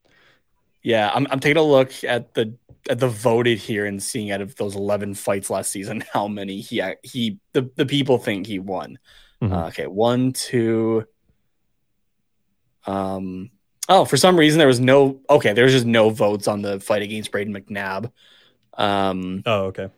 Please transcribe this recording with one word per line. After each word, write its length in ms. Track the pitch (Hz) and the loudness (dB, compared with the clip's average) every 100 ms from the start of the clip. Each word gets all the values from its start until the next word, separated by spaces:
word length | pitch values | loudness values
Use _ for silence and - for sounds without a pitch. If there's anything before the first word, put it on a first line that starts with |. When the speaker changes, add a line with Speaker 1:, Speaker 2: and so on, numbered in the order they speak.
| _ _ _ _ _ _ _ _ | _ _ _ _ _ _ _ _
Speaker 1:
Yeah, 300 | 117 113 104 | 0 2 2
I'm, 140 | 120 139 | 0 -2
I'm 120 | 135 | 0
taking 160 | 143 151 | 2 2
a 40 | |
look 300 | 156 135 131 - 131 | 4 4 2 -2 -4
at 280 | 120 120 - | -4 -4 -4
the, 200 | 110 120 _ _ - | -4 -6 _ _ -6
at 100 | 120 | -2
the 100 | 127 | -2
voted 480 | 107 120 117 120 110 | 0 0 2 2 0
here 280 | - 104 101 | -4 -4 -4
and 160 | 98 | -6
seeing 300 | - - 104 | -8 -6 -6
out 80 | 98 | -6
of 160 | 98 - | -6 -8
those 220 | 104 101 | -6 -4
eleven 360 | 101 101 101 | -4 -2 -4
fights 360 | 98 - 98 - | -6 -4 -4 -4
last 220 | 98 92 | -6 -6
season, 340 | 101 101 113 - | -8 -8 -10 -6
<laughs> 60 | |
how 160 | 117 104 | -4 -4
many 320 | 104 98 98 | -6 -8 -10
he, 200 | 120 110 95 - | -8 -6 -4 -8
he, 340 | - 131 117 98 _ | -10 -4 -4 -6 _
the, 180 | 147 123 - | -4 -2 -2
the 100 | 139 | -2
people 320 | 143 135 123 | 0 2 0
think 300 | - 101 98 | 0 -6 -6
he 120 | 98 | -8
won. 380 | 95 92 - - _ - _ - | -6 -8 -10 -16 _ -20 _ -6
Speaker 2:
Mm-hmm. 120 | 107 | -2
Speaker 1:
Uh, 140 | 87 82 | -2 -4
okay, 200 | - 78 | -8 -6
one, 440 | 98 117 123 127 | 0 2 2 0
two. 760 | 127 - 123 113 113 113 113 110 _ _ _ _ _ _ _ _ _ _ _ _ _ _ _ _ _ - | -4 -4 -2 0 0 0 -2 -4 _ _ _ _ _ _ _ _ _ _ _ _ _ _ _ _ _ -6
Um, 680 | 98 95 95 95 92 98 _ _ _ - | -4 -4 -6 -8 -10 -14 _ _ _ 4
oh, 160 | 185 151 | 4 4
for 120 | 139 | 4
some 200 | 185 180 | 6 6
reason 200 | 151 156 | 6 6
there 80 | 143 | 6
was 120 | 120 | 6
no, 400 | 127 139 135 135 - | 6 6 6 2 2
okay, 240 | 139 117 | 4 4
there 100 | 104 | 4
was 80 | 131 | 4
just 120 | 131 117 | 4 4
no 240 | 117 110 | 4 4
votes 380 | 110 104 104 107 | 4 0 0 -2
on 120 | 104 | -4
the 180 | 101 98 | -4 -6
fight 200 | - 104 | -2 -2
against 300 | 101 110 104 | -2 -8 -6
Braden 220 | 104 104 | -6 -4
McNabb. 580 | 101 - 101 98 95 113 _ _ _ _ _ _ | -8 -10 -8 -6 -6 -8 _ _ _ _ _ _
Um, 720 | - 104 101 98 95 92 95 117 | -2 0 2 0 -2 -6 -6 -2
Speaker 2:
Oh, 200 | 104 95 | -2 -2
okay. 200 | 95 95 | -6 -12